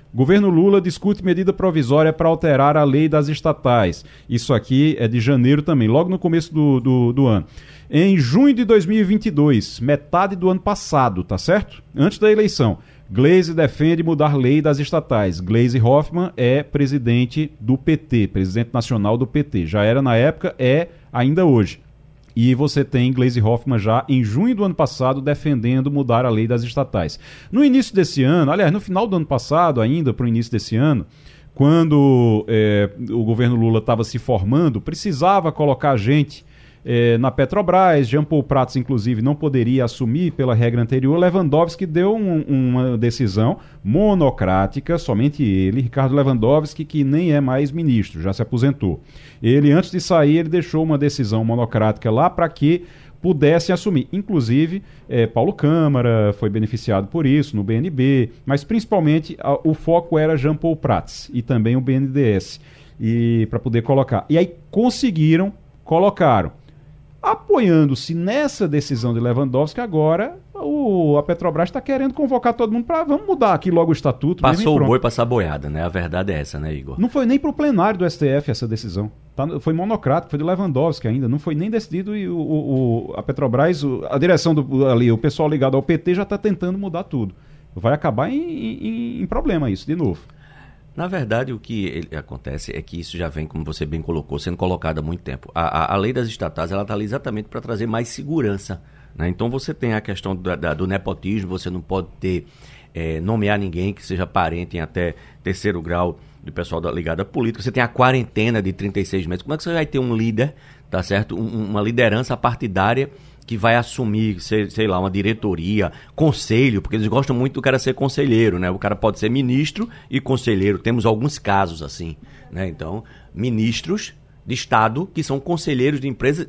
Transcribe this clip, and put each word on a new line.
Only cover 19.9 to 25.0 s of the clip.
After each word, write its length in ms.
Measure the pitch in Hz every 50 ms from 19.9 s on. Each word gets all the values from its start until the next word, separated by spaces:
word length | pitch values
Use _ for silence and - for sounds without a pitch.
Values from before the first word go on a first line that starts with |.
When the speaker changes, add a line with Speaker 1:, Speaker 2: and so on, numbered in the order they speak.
| 120 135
Speaker 1:
na 140 | 135 127 117
época, 400 | 113 127 156 - - - 180 - -
é 300 | 127 127 135 156 175 - - - - - -
ainda 320 | 120 123 135 156 180 185
hoje. 360 | 160 131 113 101 80 - - - - - - - - - - - - -
E 160 | 113 117 127 127
você 300 | 120 147 143 - 143 135
tem 300 | - - 123 123 127 131
Gleisi 280 | 127 123 131 120 123
Hoffmann 380 | 104 110 120 113 - 139 123 110
já 260 | 95 110 113 123 - -
em 160 | 135 131 117
junho 320 | 104 107 139 208 247 254
do 80 | 196 208
ano 100 | 190 160
passado 460 | - 156 127 - -